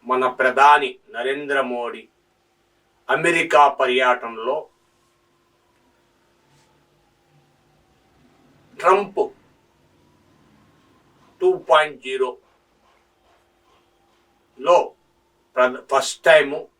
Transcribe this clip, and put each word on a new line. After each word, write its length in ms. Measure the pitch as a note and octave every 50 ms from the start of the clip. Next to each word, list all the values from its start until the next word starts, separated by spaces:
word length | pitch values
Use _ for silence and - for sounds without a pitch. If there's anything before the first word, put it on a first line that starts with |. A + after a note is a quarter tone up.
| _
మన 200 | A#2+ B2+ B2+ C3 B2+ - -
ప్రధాని 600 | C3 B2+ B2 C3+ C3+ C#3 C#3+ C#3+ C#3+ B2+ - _ _ _ A2
నరేంద్ర 440 | A2+ A#2+ C3 C#3 D3 D3 C#3 C#3+ C3+
మోడీ 480 | B2+ B2 B2 A#2+ A#2+ A#2 A2 A2 A2+ _ _ _ _ _ _ _ _ _ _ _ _ _ _ _ _ _ _ _ _ -
అమెరికా 520 | C3 D3+ D#3+ F3 E3+ E3 - - D3+ D3 C#3+ C#3
పర్యటనలో 1000 | - - C3 B2+ B2 B2+ C3 B2+ B2 - - A#2 A2+ A2 A2+ B2+ C#3 D#3 - _ _ _ _ _ _ _ _ _ _ _ _ _ _ _ _ _ _ _ _ _ _ _ _ _ _ _ _ _ _ _ _ _ _ _ _ _ _ _ _ _ _ _ _ _ _ _ _ _ _ _ _ _ _ _ _ _ _ _ _ _ _ _ _ _ _ _ _ _ _ _ _ _ _ _ _ _ _ _ _ _ - -
ట్రంప్ 420 | F3 F3 F#3+ G3+ G3+ F#3+ - - - - - _ _ _ _ _ _ _ _ _ _ _ _ _ _ _ _ _ _ _ _ _ _ _ _ _ _ _ _ _ _ _ _ _ _ _ _ _ _ _ _ _
టూ 80 | F3+ F#3 F#3 - - -
పాయింట్ 320 | D#3+ D3+ D3+ D3+ C#3 B2+
జీరోలో 360 | - C3 C3 - C3 B2 B2 - _ _ _ _ _ _ _ _ _ _ _ _ _ _ _ _ _ _ _ _ _ _ _ _ _ _ _ _ _ _ _ _ _ _ _ _ _ _ _ _ _ _ _ - B2+ D#3+ F3+ E3+ - - - _ _ _ _ _ _ _ _ _ _ _ _
ప్ర-, 280 | B2+ B2+ B2+ B2+ B2 - _
ఫస్ట్ 280 | C#3 C3+ C3 - - - - E3+
టైము 400 | D#3+ D#3 C#3 C#3 D3 D#3 - - _